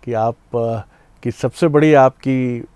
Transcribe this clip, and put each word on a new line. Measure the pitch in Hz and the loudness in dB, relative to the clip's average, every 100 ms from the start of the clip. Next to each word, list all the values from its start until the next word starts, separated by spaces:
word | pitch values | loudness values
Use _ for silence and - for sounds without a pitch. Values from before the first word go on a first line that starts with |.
कि | - | -6
आप, | 113 113 120 _ 120 | -4 -4 -6 _ -6
अ, | 113 113 - _ _ _ | -4 -6 -10 _ _ _
की | - | -10
सबसे | 113 131 - 170 | -6 -8 -2 0
बड़ी | 147 156 | 2 4
आपकी | 147 131 - - 131 127 120 - | 6 4 2 -6 -4 -4 -6 -12